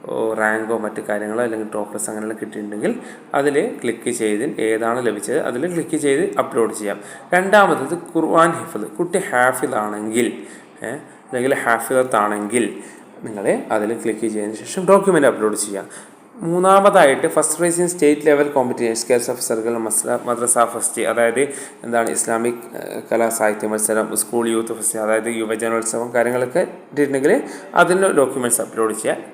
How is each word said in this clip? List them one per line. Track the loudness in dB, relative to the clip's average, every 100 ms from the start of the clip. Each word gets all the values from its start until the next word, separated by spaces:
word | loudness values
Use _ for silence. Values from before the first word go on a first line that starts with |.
| -6
ഓ, | -2 -2
റാങ്കോ | 0 0 0 -2 -2
മറ്റു | -4 -6
കാര്യങ്ങളോ | -4 -4 -2 -2
അല്ലെങ്കിൽ | -2 -2 -6
ടോപ്പ് | -6 -6
പ്ലസ് | -8 -8
അങ്ങനെയുള്ള | -6 -8
കിട്ടിയിട്ടുണ്ടെങ്കിൽ | -8 -10 -10 -10 -4 -4 -4 -10 -18 -4
അതിൽ | 0 2 2 -2 -4
ക്ലിക്ക് | -4 -4 -4
ചെയ്ത് | -2 0 0 -2 -2
ഏതാണ് | 0 0 0 0 -2
ലഭിച്ചത് | -2 -2 -2 -2
അതിൽ | -2 -2
ക്ലിക്ക് | -4 -4 -2
ചെയ്ത് | 0 2 0 -2
അപ്ലോഡ് | -2 0 0
ചെയ്യാം. | -2 -6 -6 -12 -18 0
രണ്ടാമത്തത് | 0 6 6 6 4 -2 -6 -2
ഖുർആൻ | -2 4 6 4
ഹിഫ്ള്, | 2 -6 -8 -8
കുട്ടി | -4 -2 -2 0
ഹാഫിളാണെങ്കിൽ, | 4 4 2 -2 -2 -2 -4 -2 0 0 -2 -14 -18 -20 -12
ഏ, | -10 -10 -12 -20
അല്ലെങ്കിൽ | -8 -2 0
ഹാഫിളത്താണെങ്കിൽ | 0 2 0 2 0 2 2 2 -2 -2 0 -2 -4 -16 -20 -20 -16
നിങ്ങൾ | -12 -4 -2 -2 -2
അതിൽ | -2 -2 -4
ക്ലിക്ക് | -4 -4 -4
ചെയ്തതിന് | -4 -6
ശേഷം | -8 -8 -4 4
ഡോക്യുമെന്റ് | 4 6 4 4
അപ്ലോഡ് | 4 -2 -2
ചെയ്യാം. | -6 -8 -10 -16 -20 -20 -20 -8
മൂന്നാമതായിട്ട് | -2 2 6 8 8 8 6 6 2
ഫസ്റ്റ് | 2 0 0
പ്രൈസ് | 0 2
in | -2
state | 4 4 6
level | 4 4 4
competition, | 2 0 0 -2
എസ് | -2 0
കെ |
എസ് | 0 0
എഫ് | -4
സർക്കിൾ | -2 -2 -2 -2
മസ്ല-, | -2 -2 -2 -2
മദ്രസ | -2 -2 0 2
ഫസ്റ്റ്, | 2 0 -4 -2
അതായത് | -2 2 2 2 -2 -4 -14 -14
എന്താണ് | -2 0 0
ഇസ്ലാമിക്, | -2 -2 0 0 -4 -10
ഏ, | -12 -10 -12 -2
കലാ | 0 0
സാഹിത്യ | 2 0 0 -2
മത്സരം, | -2 0 0 0 -4
സ്കൂൾ | -2 -2 0
യൂത്ത് | 0 -2
ഫെസ്റ്റ്, | -4 -4 -2
അതായത് | 0 0 0
യുവജനോത്സവം | -4 -4 -2 -2 -2 -2 -4 -2
കാര്യങ്ങളൊക്കെ | 0 2 0 0 0 -2 -6
ഇട്ടിട്ടുണ്ടെങ്കിൽ | -10 -2 0 2 2 2 0 -12 -2
അതിൻ്റെ | 2 4 4 4
ഡോക്യുമെന്റ്സ് | 4 2 0 -2 -2
അപ്ലോഡ് | -4 -2 -2
ചെയ്യാം. | 0 -4 -4 -8